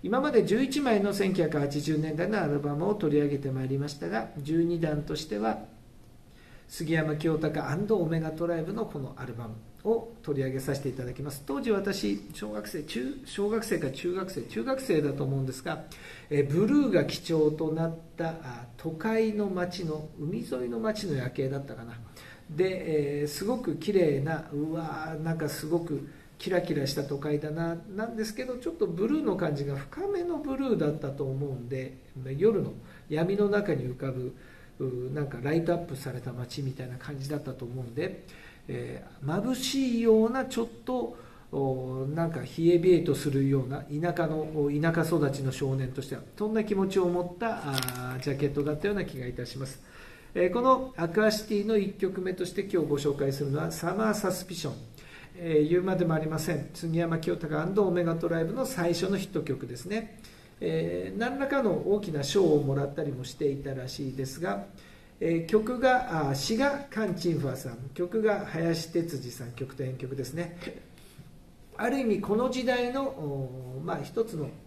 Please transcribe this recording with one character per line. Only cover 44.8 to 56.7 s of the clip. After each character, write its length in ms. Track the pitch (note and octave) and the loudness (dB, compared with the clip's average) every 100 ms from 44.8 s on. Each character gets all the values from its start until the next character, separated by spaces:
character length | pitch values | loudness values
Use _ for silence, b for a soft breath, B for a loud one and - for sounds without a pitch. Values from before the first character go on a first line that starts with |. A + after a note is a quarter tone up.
| E3 | 4
舎 240 | E3 D#3+ E3 | 4 2 4
育 140 | C#3+ | 2
ち 80 | C3+ | 2
の 140 | C3+ | -2
少 240 | B2+ C3+ C3 | 0 0 0
年 160 | C3 | -2
と 100 | - | -4
し 60 | C3 | -6
て 80 | B2 | -8
は、 40 | - - | -10 -4
そ 120 | G#3+ | 0
ん 40 | |
な 120 | A3 | 2
気 100 | G#3 | 2
持 140 | G3 F#3+ | 2 4
ち 100 | G3 | 4
を 80 | F3+ | 4
持 160 | F3 | 2
っ 160 | F3 - | -2 -4
た、 200 | A3+ - | -4 -2
あ 580 | D3 C3+ B2 B2 B2+ C3 | -2 -2 -2 -4 -6 -4
ー、 40 | |
ジ 80 | D3 | -2
ャ 60 | C3+ | 0
ケ 100 | C#3+ | 0
ッ 60 | |
ト 120 | C#3+ | 2
だ 80 | D3 | 0
っ 40 | D3+ | 0
た 120 | G3+ | 0
よ 60 | |
う 20 | G3+ | 0
な 80 | |
気 160 | - C3 | -2 -6
が 60 | B2 | -8
い 40 | |
た 140 | B2 B2 | -6 -8
し 100 | C3 | -8
ま 80 | C3+ | -10
す。 140 | - B B B B B | -10 B B B B B
え 140 | F3+ F3+ | 0 2
ー、 40 | |
こ 80 | A#3+ | 4
の 300 | B3+ C4 - - | 4 4 2 -4
ア 120 | E3 | 0
ク 160 | G#3+ | 4
ア 60 | G#3+ | 4
シ 180 | G#3+ - | 2 0
テ 60 | |
ィ 100 | G#3 | 0
の 140 | G#3 A3 | 2 2
一 140 | F#3+ | 0
曲 280 | - F#3 F#3+ | -2 -2 -2
目 140 | F#3 | -4
と 100 | F3 | -4
し 80 | F3+ | -4
て 100 | - | -4
今 200 | F#3+ F3 | 0 0
日 60 | C#3+ | 2
ご 100 | C#3+ | 2
紹 180 | D3+ C#3 | 2 2
介 160 | C#3 | 0
す 120 | C3+ | 0
る 80 | C#3 | -2
の 80 | C#3+ | 0
は、 100 | E3 | -2
サ 240 | - E3+ | -2 -2
マ 120 | F#3+ A3 | 0 2
ー 80 | |
サ 180 | G#3 F#3 | 2 0
ス 120 | - - | -2 -6
ピ 80 | E3+ | -6
シ 100 | C#3+ | -6
ョ 40 | |
ン。 40 | A2 - - B B B F3+ | -8 -14 -18 B B B -10
え 240 | E3+ D#3 | 4 4
ー、 60 | D3+ | 6
言 80 | F3+ | 4
う 40 | |
ま 120 | F#3+ | 4
で 100 | E3+ | 2
も 100 | E3 | 4
あ 40 | D#3+ | 2
り 80 | D#3 | 2
ま 120 | D#3 | -2
せ 140 | - | 0
ん。 160 | D3+ - | -2 -2